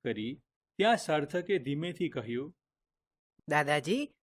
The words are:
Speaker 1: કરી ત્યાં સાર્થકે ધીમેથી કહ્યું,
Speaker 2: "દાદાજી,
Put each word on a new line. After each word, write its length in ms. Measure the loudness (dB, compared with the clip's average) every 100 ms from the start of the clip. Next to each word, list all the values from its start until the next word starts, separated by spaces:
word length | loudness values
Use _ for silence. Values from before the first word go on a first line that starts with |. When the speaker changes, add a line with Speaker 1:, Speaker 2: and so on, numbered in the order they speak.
Speaker 1:
કરી 380 | -4 -2 -4 -6 _ _ _ 2
ત્યાં 200 | 4 4
સાર્થકે 640 | 2 0 2 -2 0 -2
ધીમેથી 500 | 0 -2 -4 -2 -4
કહ્યું, 460 | -4 -4 -6 -6 -12 _ _ _ _ _ _ _ _ 0
Speaker 2:
"દાદાજી, 640 | 2 4 2 2 0 -2 _